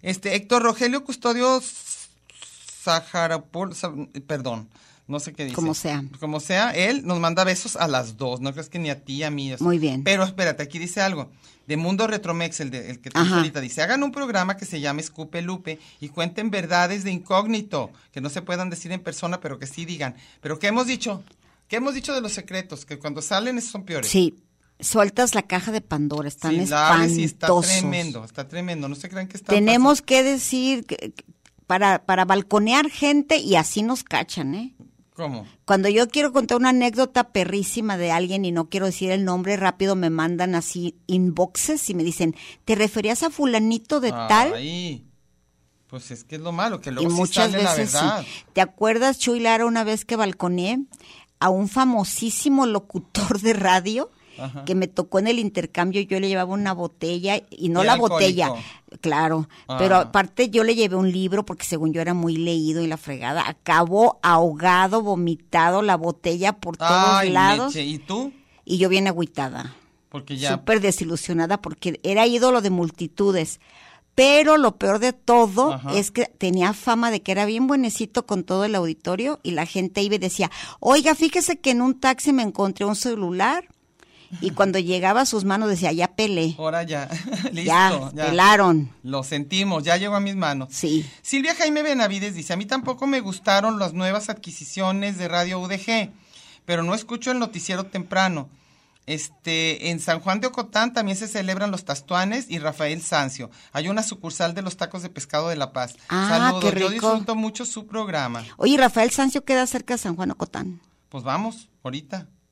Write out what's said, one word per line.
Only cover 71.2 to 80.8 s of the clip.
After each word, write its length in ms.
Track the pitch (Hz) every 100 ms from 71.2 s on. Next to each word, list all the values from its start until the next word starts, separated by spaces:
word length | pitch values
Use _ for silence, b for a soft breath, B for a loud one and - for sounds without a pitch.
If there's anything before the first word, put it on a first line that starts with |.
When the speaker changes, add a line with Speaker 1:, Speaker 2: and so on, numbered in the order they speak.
| - 170 165 202
Speaker 2:
porque 360 | 175 - 180 156
era 240 | 180 202 233
ídolo 340 | 240 254 247
de 80 | 202
multitudes. 920 | 180 170 - 165 - 202 185 160 - b b b b _
Pero 440 | - 262 294 302 311
lo 180 | 254 -
peor 220 | 196 208
de 160 | 247
todo 580 | 247 - 240 226 196 277
Speaker 1:
Ajá. 220 | 131 139
Speaker 2:
es 160 | 196 202
que 160 | - 247
tenía 480 | _ 185 185 180
fama 360 | 208 - 233 233
de 120 | 214
que 100 | 214
era 140 | 190 208
bien 200 | 226 262
buenecito 580 | 277 240 - 214 - -
con 180 | 202
todo 220 | 170 185 208
el 80 |
auditorio 640 | 214 165 160 - 185 247 302
y 100 | -
la 120 | 165
gente 380 | - 190 185 190
iba 140 | 202 208
y 20 |
decía, 320 | 180 - 175 B B
"Oiga, 360 | B